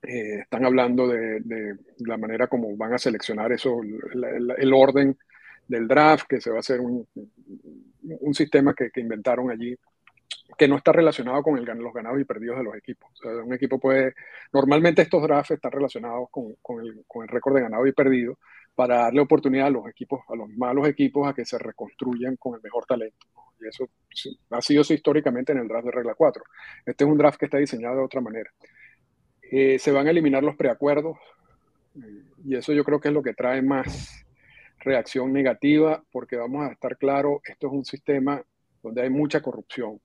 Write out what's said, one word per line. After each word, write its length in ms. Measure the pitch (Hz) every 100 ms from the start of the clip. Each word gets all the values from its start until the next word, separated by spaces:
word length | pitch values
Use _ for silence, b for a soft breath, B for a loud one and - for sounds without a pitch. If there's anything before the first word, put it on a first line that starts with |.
| 131
Eh, 340 | 123 107 104
están 260 | - 113 127
hablando 420 | 127 127 123 123
de, 320 | 120 113 110
de 380 | 113 113 107 101 _ _
la 180 | 117 113
manera 280 | 110 113 123
como 300 | 123 113 104
van 160 | 110
a 60 | 120
seleccionar 540 | 135 113 - 107 110
eso, 280 | 120 135 120 107 107 -
la, 260 | 123 123 -
la, 160 | 120
el 200 | 123 135
orden 420 | 135 135 135 139 135 B B B B _
del 220 | 120 113
draft, 380 | 131 151 151 -
que 140 | 127
se 80 | 120
va 60 | 113
a 40 |
hacer 180 | - 127
un, 300 | 123 123 110 - 104 _ - - - - - _
un 320 | - 160 147
sistema 400 | 139 139 143 139
que, 160 | 139 120
que 100 | -
inventaron 500 | 117 110 107 120 127
allí, 240 | 113 120 127 _ _ _ _ _ - _ -
que 100 | 143
no 80 | 143
está 160 | -
relacionado 500 | 165 160 143 123 135
con 140 | 147 139
el 80 |
gan-, 140 | 120 117
los 160 | 117
ganados 260 | 117 113 135
y 40 |
perdidos 340 | 135 107 117 127
de 60 |
los 120 | 117 107
equipos. 340 | - 90 _
O 20 | _
sea, 160 | 113 117
un 120 | 117
equipo 260 | 127 135 131
puede, 320 | 135 135 131 - B B B
normalmente 480 | 139 135 147 170 165
estos 220 | 165 175
drafts 300 | 151 147 139
están 200 | 156 127
relacionados 560 | 139 139 120 117 117 123
con, 240 | - 117 -
con 240 | - 117
el, 180 | 113 110 _
con 160 | 117
el 60 | 110
récord 260 | 120 135
de 80 | 135
ganado 240 | 117 110 135
y 60 |
perdido, 460 | 131 135 127 120 - b b b
para 220 | - 123 120
darle 260 | 117 127
oportunidad 460 | 143 156 139 131 135
a 20 |
los 180 | 127 110
equipos, 320 | - 127 131 -
a 80 | 117
los 140 | 107
malos 360 | 107 127 139 147
equipos, 400 | 139 139 143 143
a 60 |
que 140 | 135 117
se 100 | 120
reconstruyan 800 | 117 - 104 _ 127 120 127 131
con 200 | 131 117
el 40 |
mejor 240 | 104 120
talento, 420 | - 123 110 _ _
¿no? 200 | _ _ _
Y 100 | 110
eso 200 | - 131 _ _
sí, 280 | - - - _
ha 100 | 117
sido 220 | - 147
así 100 | 147
históricamente 600 | 156 - 147 147 120 135
en 80 | 139
el 80 | 113
draft 180 | 113 120
de 60 |
regla 220 | 120 117
cuatro. 300 | 107 156 - - B B B
Este 200 | - 127
es 60 | 143
un 60 | 151
draft 220 | 151 -
que 80 | 143
está 100 | 139
diseñado 400 | 143 120 117 131
de 80 |
otra 160 | 131 135
manera. 300 | 117 113 104 _ b b b b _ _ _ _ -
Eh, 280 | 135 135 131
se 140 | -
van 160 | 139 143
a 20 |
eliminar 320 | 170 151 135
los 140 | 147 147
preacuerdos, 600 | 139 113 143 147 156 160 b b b b _ _ _ -
eh, 220 | 113 104 _ _
y 120 | 151 127
eso 160 | 120
yo 100 | 147
creo 160 | 143 143
que 100 | 147
es 60 |
lo 80 | 147
que 120 | 127
trae 280 | 110 123 131
más 640 | 131 139 131 - - - _ b b b b _
reacción 540 | - 131 - 131 127
negativa, 680 | 135 131 117 143 151 156 156 _
porque 240 | 127 120
vamos 320 | 120 120 135 143
a 60 |
estar 240 | 113 127 -
claro, 440 | 135 139 143 143
esto 240 | - - 139
es 40 |
un 120 | 139
sistema 580 | 127 131 - 143 131 143 - _ _ _
donde 200 | 113 117
hay 80 | 131
mucha 300 | 135 147 151
corrupción 600 | 147 113 - - 113 107